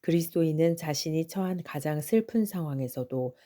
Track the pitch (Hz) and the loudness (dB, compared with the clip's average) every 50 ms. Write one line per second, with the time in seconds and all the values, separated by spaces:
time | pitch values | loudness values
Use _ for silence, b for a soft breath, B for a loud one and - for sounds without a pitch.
0 | - - 165 170 165 165 - 170 165 160 151 156 165 170 170 165 165 156 147 - | 2 4 2 2 2 2 2 2 2 2 4 4 4 4 4 0 -2 -4 -4 -2
1 | - 165 156 160 160 165 - 196 185 185 185 175 165 - - - - 156 151 151 | -2 0 0 0 -2 -2 -2 -2 -2 -2 -2 -4 -6 -6 -8 -4 -2 -2 -2 -2
2 | 151 - - 226 220 - - 226 214 202 190 180 165 151 139 135 131 120 - 135 | 0 2 2 2 2 2 0 0 0 0 -2 -4 -4 -2 -2 -2 -4 -4 -4 -6
3 | 127 127 131 131 127 127 b b b | -6 -4 -2 -2 -2 -4 b b b